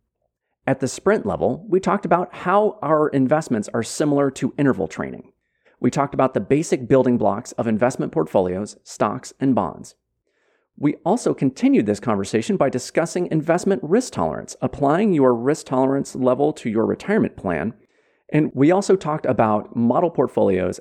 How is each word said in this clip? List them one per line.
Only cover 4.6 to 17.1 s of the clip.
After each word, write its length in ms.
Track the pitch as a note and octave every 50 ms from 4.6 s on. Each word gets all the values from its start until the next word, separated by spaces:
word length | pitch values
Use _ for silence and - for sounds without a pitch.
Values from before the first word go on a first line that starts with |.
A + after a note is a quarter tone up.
| C#3+ C#3 A#2 - E2+ D#2+
training. 440 | - - D2+ C2+ B1 - - - _ _ _ _ _ _ _ _ _ _
We 100 | - B2
talked 240 | - D#3 C#3 C#3+ -
about 200 | C#3 E3 E3 -
the 80 | B2+
basic 460 | G2+ - C#3 D3 E3 - E3 D3 B2+ A2+
building 300 | C3+ C3 B2+ B2+ A#2+ A#2
blocks 360 | A2 G2+ G2 G#2+ A#2 - -
of 120 | - A#2+
investment 460 | A#2 A2 G#2 B2 B2 C3+ - E3 -
portfolios, 640 | - D#3+ D#3+ - - G#2+ F#2 F2+ F2+ F#2 G#2 G#2 - - _
stocks, 500 | - - - B2+ G#2+ G#2 B2+ - - - _
and 160 | C3+ C#3 B2+
bonds. 400 | A2+ F#2+ D2 - - - - - _ _ _ _ _ _ _ _ _ _ _ _ _ _ _ _ -
We 180 | - D3 - - _
also 280 | D#3+ G#3 B3 - E3+ C#3+
continued 520 | - - C3+ - - - C4+ C#4+ A3 A#2+
this 140 | G2+ G#2 G2+
conversation 580 | - A2+ G#2+ G2 G2 - - A2 - - G#3 F3
by 120 | D3 C3+
discussing 580 | A2+ B2+ - - - D#3+ D#3+ E3 - F#3 F3+ -
investment 500 | - D#3+ D3 E3 E3 F3 - F#3+ G3 - -
risk 300 | D3 F3 A#3+ B3+ - -
tolerance, 420 | - E2+ D#2+ C#2 G#1+ - - - -
applying 520 | - C#3 - - C#3+ C#3 D3+ F3 A3 A3 F3+
your 200 | D3+ C3+ B2+ B2
risk 320 | A#2 A#2 C3+ D3+ D#3 -
tolerance 480 | - C#3 B2+ C3+ C3+ C3+ C#3 C3+ - -
level 400 | - B2+ B2+ B2+ B2 C#3+ D3+ D3+
to 160 | - - A#2+
your 160 | G#2 A2+ G#2+
retirement 520 | G2+ G2 - - -